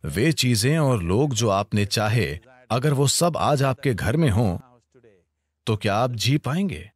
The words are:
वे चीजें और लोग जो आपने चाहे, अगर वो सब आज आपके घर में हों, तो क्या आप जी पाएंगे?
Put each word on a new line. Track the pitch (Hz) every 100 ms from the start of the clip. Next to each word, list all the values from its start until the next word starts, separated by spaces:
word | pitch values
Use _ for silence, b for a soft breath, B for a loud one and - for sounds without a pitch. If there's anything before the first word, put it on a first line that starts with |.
वे | 73 76 147
चीजें | 139 123 113 123 160
और | 143 120
लोग | 85 101 147
जो | 113 117
आपने | 98 104 107 101
चाहे, | - 107 117 76 76 - - -
अगर | 117 147
वो | 135 139
सब | - 170 151
आज | 110 143
आपके | 135 127 139
घर | 98 95 147
में | 156
हों, | 101 113 87 - _ _ 127 117 95 _ _ _ _ -
तो | 107
क्या | 110 101
आप | 127
जी | 117 110 151
पाएंगे? | 123 160 196 85 85